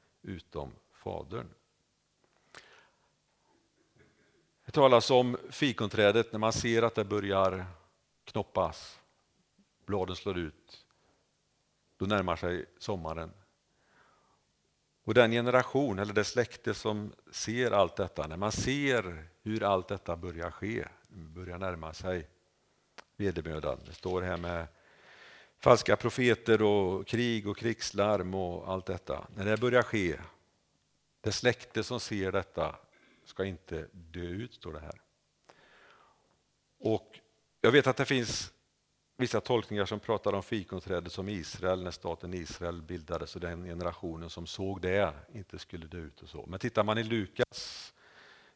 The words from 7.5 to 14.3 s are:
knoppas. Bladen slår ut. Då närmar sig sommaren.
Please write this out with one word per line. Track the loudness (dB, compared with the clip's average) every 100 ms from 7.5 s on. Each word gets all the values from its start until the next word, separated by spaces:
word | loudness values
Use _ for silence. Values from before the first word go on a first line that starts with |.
| 2 -8 -14 _ _ _ _
knoppas. | -8 -6 -4 0 0 -2 -16 -20 _ _ _ _ _ _ _ _ -4
Bladen | -2 -2 -4
slår | -4 -4
ut. | -4 -8 _ -20 _ _ _ _ _ _ _ _ _ _ _ -6
Då | 0
närmar | 2 2 0
sig | -2 -4 -6 -12
sommaren. | -6 -6 -4 -8 -10 -14 _ _ _ _ _ _ _ _ _